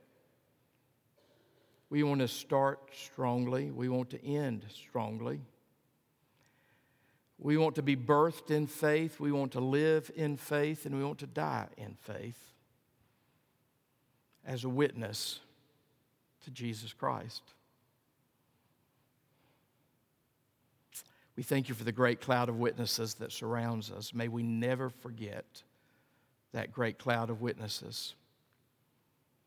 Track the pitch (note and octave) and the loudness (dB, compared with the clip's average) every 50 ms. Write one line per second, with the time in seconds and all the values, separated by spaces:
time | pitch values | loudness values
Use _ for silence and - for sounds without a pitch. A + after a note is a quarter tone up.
0 | _ _ _ _ _ _ _ _ _ _ _ _ _ _ _ _ _ _ _ _ | _ _ _ _ _ _ _ _ _ _ _ _ _ _ _ _ _ _ _ _
1 | _ _ _ _ _ _ _ _ _ _ _ _ _ _ _ _ _ - D3 D3 | _ _ _ _ _ _ _ _ _ _ _ _ _ _ _ _ _ -2 2 4
2 | D3 C#3+ C#3+ C#3 C3 A#2 - - - - D3+ C#3 C3+ C3+ C#3+ - - - - - | 4 4 4 4 2 2 0 -4 -2 2 4 4 4 4 2 0 -6 -16 -18 -16
3 | - - - - C3 B2 A#2+ B2 B2 B2 B2+ C3 C#3+ C#3+ C3+ B2 B2 B2+ B2+ B2+ | -16 -12 -6 -2 0 2 2 2 2 2 0 0 -2 -2 -4 -2 -2 0 0 0
4 | B2+ B2 - - - C#3 C#3+ D3 D3 C3+ A2+ G#2 G#2 G#2+ - - - - - B2 | -2 -2 -6 -8 -4 -2 0 0 0 0 -2 -4 -6 -10 -16 -18 -12 -6 -4 -4
5 | A2 G#2+ A2 A2 A2+ B2 C3+ D3 C3+ - _ _ _ _ _ _ _ _ _ _ | -2 -2 -4 -4 -4 -4 -6 -6 -8 -12 _ _ _ _ _ _ _ _ _ _
6 | _ _ _ _ _ _ _ _ _ _ _ _ _ _ _ _ _ _ _ _ | _ _ _ _ _ _ _ _ _ _ _ _ _ _ _ _ _ _ _ _
7 | _ _ _ _ _ _ _ - - D3 D3+ D#3 D#3+ D#3 D3+ D#3 C#3 C#3 C#3 C3 | _ _ _ _ _ _ _ -4 0 4 4 6 6 4 4 2 2 2 2 2
8 | B2 A2+ D3 D3 D#3 E3+ D#3+ - - - D3+ D3+ D3+ C#3+ - - D#3+ D3+ D3+ D#3 | 4 6 8 8 8 6 4 0 -2 0 2 2 2 0 -2 2 2 4 4 4
9 | D#3+ D#3+ - - D3 D3 C#3+ C#3 C#3 C3 - - B2+ C3 C3+ D3 D3+ D#3+ D#3+ D#3 | 2 0 -4 -2 0 0 2 2 0 0 0 0 2 2 4 4 6 6 4 4
10 | D3+ - - D#3+ D#3 D3 D3 C3+ - - D3+ D3 D3 D3+ D#3 D3+ - D3 C#3 C3+ | 2 0 -4 -2 -2 -2 -2 -4 -4 0 2 2 2 2 0 -2 -6 -4 -2 -2
11 | C#3 C#3+ D3+ - D3 C3 A#2+ D3+ D#3 D3+ B2 A2+ G2+ - - - A2 G#2+ G#2 - | -2 -2 -4 -6 -10 -8 -4 -4 -2 0 0 -2 -4 -6 -8 -12 -12 -12 -12 -14
12 | - - G#2 - G2+ A#2 A#2 - - - - _ _ _ _ _ _ _ _ _ | -12 -12 -10 -10 -10 -10 -12 -14 -18 -20 -20 _ _ _ _ _ _ _ _ _
13 | _ _ _ _ _ _ _ _ _ _ _ _ _ _ _ _ _ _ _ _ | _ _ _ _ _ _ _ _ _ _ _ _ _ _ _ _ _ _ _ _
14 | _ _ _ _ _ _ _ _ - C#3+ C3+ A#2+ A#2 C3 B2+ C3+ D3 C3 - A#2+ | _ _ _ _ _ _ _ _ -10 -8 -6 -4 -4 -2 2 2 2 2 0 -2
15 | A2+ G#2 A2 - - - - - - - _ _ _ _ _ _ _ _ _ _ | -6 -6 -4 -4 -6 -6 -8 -10 -12 -20 _ _ _ _ _ _ _ _ _ _
16 | _ _ _ _ _ _ _ _ - - B2+ B2+ A#2+ A#2 A2+ G#2+ A2+ A2 - - | _ _ _ _ _ _ _ _ -18 -16 -10 -6 -6 -6 -6 -6 -8 -12 -8 -2
17 | - C3+ B2+ G#2+ F#2 A2+ - - - - - _ _ _ _ _ _ _ _ _ | -2 -2 0 -2 -4 -10 -12 -14 -14 -18 -20 _ _ _ _ _ _ _ _ _
18 | _ _ _ _ _ _ _ _ _ _ _ _ _ _ _ _ _ _ _ _ | _ _ _ _ _ _ _ _ _ _ _ _ _ _ _ _ _ _ _ _
19 | _ _ _ _ _ _ _ _ _ _ _ _ _ _ _ _ _ _ _ _ | _ _ _ _ _ _ _ _ _ _ _ _ _ _ _ _ _ _ _ _
20 | _ _ _ _ _ _ _ _ _ _ _ _ _ _ _ _ _ _ - - | _ _ _ _ _ _ _ _ _ _ _ _ _ _ _ _ _ _ -16 -16
21 | - _ _ _ _ _ _ - B2+ - D3 C3+ C3 - B2 A2 A#2+ A#2 G#2 A#2 | -16 _ _ _ _ _ _ -6 -2 0 2 2 2 0 -4 -4 -4 -2 2 4
22 | B2+ A#2+ A#2+ - - - B2+ A#2+ B2 A#2+ A#2 A2+ A#2+ B2 - - A#2+ G#2 - - | 4 4 4 2 0 2 2 4 4 2 2 2 2 2 2 0 0 -2 0 -2
23 | A2+ A2 G#2+ - A2 A2+ - - A#2 A2+ A#2+ A#2 A#2 A#2 A#2 A2 G#2 G#2+ F#2+ G2 | -2 -4 -6 -6 -10 -10 -8 -6 -4 -2 0 0 0 0 -2 -2 -4 -6 -10 -10
24 | A2 - - A#2+ A#2 A#2 A2+ A#2+ A#2 A#2 A#2 A2+ A#2 B2 C3 B2+ C3+ B2+ A#2+ - | -10 -6 -4 -4 -2 -2 -2 -2 0 0 2 2 2 2 2 0 -2 -4 -8 -10
25 | - B2 A#2 A2+ A2 G2+ G2+ G#2+ - _ - - - _ _ _ _ _ _ _ | -14 -12 -10 -10 -10 -8 -8 -10 -12 _ -16 -20 -20 _ _ _ _ _ _ _
26 | _ _ _ _ _ _ _ _ _ _ - A#2 G#2 G#2+ A2+ C3 A#2+ A2+ - - | _ _ _ _ _ _ _ _ _ _ -6 -6 -6 -4 -2 -2 -2 -2 -2 -2
27 | - C3 A#2+ A#2 A2+ A2+ A#2 G#2+ A#2 A#2+ - - A2 G#2+ - - - - A#2 - | 0 0 2 2 2 0 -2 -2 -2 -4 -4 -4 -6 -6 -6 -6 -8 -8 -8 -8
28 | - - - - _ _ _ _ _ _ _ _ _ _ _ _ _ _ _ _ | -8 -10 -12 -14 _ _ _ _ _ _ _ _ _ _ _ _ _ _ _ _
29 | _ _ _ _ _ _ _ _ _ | _ _ _ _ _ _ _ _ _